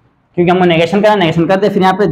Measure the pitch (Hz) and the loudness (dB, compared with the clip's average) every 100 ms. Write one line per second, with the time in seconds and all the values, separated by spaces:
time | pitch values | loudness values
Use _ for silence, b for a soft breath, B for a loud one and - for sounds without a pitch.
0 | _ _ _ - 175 180 180 165 170 196 | _ _ _ -4 0 0 2 0 0 0
1 | 214 208 170 160 160 190 202 202 185 185 | 0 2 0 -2 -2 0 0 0 0 0
2 | 196 | 0